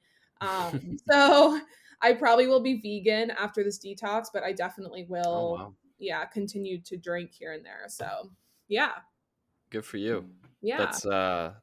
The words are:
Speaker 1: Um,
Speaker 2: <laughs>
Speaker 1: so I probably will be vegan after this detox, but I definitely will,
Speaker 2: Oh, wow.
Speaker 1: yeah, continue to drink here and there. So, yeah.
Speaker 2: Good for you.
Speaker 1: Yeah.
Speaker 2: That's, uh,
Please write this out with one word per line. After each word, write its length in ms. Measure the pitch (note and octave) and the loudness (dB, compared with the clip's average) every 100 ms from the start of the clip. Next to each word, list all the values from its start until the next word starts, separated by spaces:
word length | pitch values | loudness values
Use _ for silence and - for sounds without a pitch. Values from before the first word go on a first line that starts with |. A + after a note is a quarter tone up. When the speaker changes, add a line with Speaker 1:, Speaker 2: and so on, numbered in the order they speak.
| _ _ _ - | _ _ _ -10
Speaker 1:
Um, 560 | G3 F#3+ F3 C#3 - C#4+ | -6 -4 -4 -6 -6 -4
Speaker 2:
<laughs> 140 | - | 4
Speaker 1:
so 480 | C#4+ C#4 C#4+ D#4 D4+ - _ _ - | 6 8 8 8 4 -6 _ _ 0
I 120 | A#3+ | 2
probably 340 | A#3+ C4+ A#3+ B3+ | 4 6 6 6
will 120 | C4 | 4
be 180 | B3+ A#3 | 2 -2
vegan 500 | G#3 G#3 G3+ G#3+ A3+ | -4 -2 0 2 0
after 320 | - G#3 G#3+ | -4 -4 -2
this 140 | G3+ G3 | -4 -4
detox, 500 | G3 G3 G3+ A3 A3 | -12 -10 -4 -4 -4
but 100 | G3 | -6
I 80 | F#3+ | -4
definitely 540 | F#3+ F3+ G3 F#3+ F#3 F3 | -4 -6 -8 -14 -14 -8
will, 140 | F3 F3 | -4 -2
Speaker 2:
Oh, 280 | F3 E3+ | -2 -2
wow. 200 | E3+ G3+ - _ - | -4 -8 -16 _ -12
Speaker 1:
yeah, 260 | F#3+ D#3+ D#3+ | -6 -6 -6
continue 560 | G#3 G3+ G3+ G3 F3+ | -8 -8 -6 -8 -10
to 160 | - F3+ | -10 -12
drink 340 | F3 F3 E3+ | -6 -6 -8
here 220 | - D#3+ | -14 -14
and 120 | D#3 - | -14 -16
there. 200 | - - | -18 -16
So, 440 | - - - G3 F#3 _ _ - | -12 -10 -10 -12 _ _ _ -4
yeah. 240 | G#3+ C#4+ - - _ _ _ _ _ _ | -2 -2 -4 -18 _ _ _ _ _ _
Speaker 2:
Good 160 | A2 - | -10 -8
for 120 | G#2 | -6
you. 320 | G#2+ G#2+ F#2 - _ _ | -2 -4 -6 -18 _ _
Speaker 1:
Yeah. 160 | G#3 C4 | -6 -2
Speaker 2:
That's, 280 | G2+ - G2+ | -4 -4 -2
uh, 480 | F#2+ F#2 F2 E2 G#2+ | 0 0 0 -4 -8